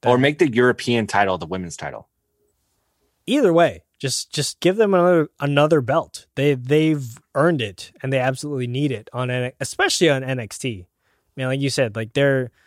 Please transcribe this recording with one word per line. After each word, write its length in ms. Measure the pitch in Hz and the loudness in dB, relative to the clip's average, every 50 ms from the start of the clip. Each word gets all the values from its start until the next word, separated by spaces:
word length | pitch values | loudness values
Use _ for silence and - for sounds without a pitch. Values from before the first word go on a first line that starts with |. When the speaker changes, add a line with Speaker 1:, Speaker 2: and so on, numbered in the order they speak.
| - | 0
Speaker 1:
Or 120 | 120 123 | 2 4
Speaker 2:
That 40 | 127 | 4
Speaker 1:
make 180 | 135 147 147 - | 4 2 2 2
the 140 | 175 135 | 0 2
European 540 | 107 120 123 127 117 - - 123 120 117 107 | 4 4 4 4 2 0 0 0 0 0 0
title 320 | 101 - 101 101 95 92 87 | 0 0 0 2 2 0 -4
the 80 | - | -4
women's 300 | 78 92 92 90 85 - | -6 -6 -6 -8 -8 -12
title. 320 | - 76 71 - - - _ _ _ _ _ _ _ _ _ _ _ _ _ _ _ _ _ _ _ _ _ _ _ _ | -12 -12 -12 -12 -14 -18 _ _ _ _ _ _ _ _ _ _ _ _ _ _ _ _ _ _ _ _ _ _ _ _
Speaker 2:
Either 260 | - 254 294 254 185 | -2 0 2 4 4
way, 320 | 160 170 170 131 - - - _ _ - | 4 4 4 2 0 -4 -18 _ _ -8
just, 320 | - 127 - - - - | -6 -6 -6 -6 -8 -6
just 260 | - 151 139 - - - | -4 -4 -4 -4 -4 0
give 160 | - 175 190 | 0 2 2
them 180 | 226 220 202 190 | 2 2 4 4
another, 340 | 180 175 180 180 165 147 - _ - | 4 4 4 4 2 2 -2 _ -6
another 420 | 143 143 143 143 147 156 165 147 | -2 0 2 4 4 4 4 2
belt. 460 | 120 120 143 165 - - - - - _ - | 2 0 -2 -2 -4 -6 -10 -20 -20 _ -6
They, 200 | 131 139 147 143 | -2 0 0 0
they've 640 | 127 123 127 147 156 156 160 156 143 131 117 113 - _ _ - | -2 -2 0 0 2 2 2 0 -2 -4 -8 -14 -18 _ _ -2
earned 260 | 135 151 175 170 131 | 0 2 2 2 0
it, 300 | 113 101 92 - - - _ - | -4 -6 -8 -12 -20 -20 _ -10
and 100 | - 135 | -6 -4
they 60 | 135 131 | -2 0
absolutely 480 | 123 135 131 - 147 147 143 127 123 | 0 -2 -2 -4 -6 -8 -6 -6 -6
need 240 | 120 123 135 147 139 | -4 -4 -2 -2 -2
it 180 | 123 104 113 - | -4 -6 -10 -10
on 180 | - 131 127 123 | -8 -6 -4 -4
N-, 220 | 123 127 123 127 - - | -4 -4 -4 -6 -8 -8
especially 500 | 139 - - - 392 381 - - 180 156 | -10 -8 -4 -2 -2 -2 0 2 2 2
on 140 | 139 131 131 | 2 2 -2
N 160 | 131 131 127 | -4 -6 -6
X 180 | 110 - - - | -8 -10 -10 -10
T. 280 | - 127 110 92 87 _ _ _ _ _ _ _ _ _ _ | -8 -8 -8 -10 -12 _ _ _ _ _ _ _ _ _ _
Man, 100 | 135 131 | -6 -4
like 140 | 131 131 139 | -4 -2 -2
you 100 | 139 135 | -2 -2
said, 260 | - 143 127 110 104 | 0 0 -2 -2 -2
like, 160 | 113 110 107 | -6 -8 -4
they're, 380 | - 139 143 139 135 131 127 120 - _ _ | 0 2 2 4 2 2 -2 -4 -8 _ _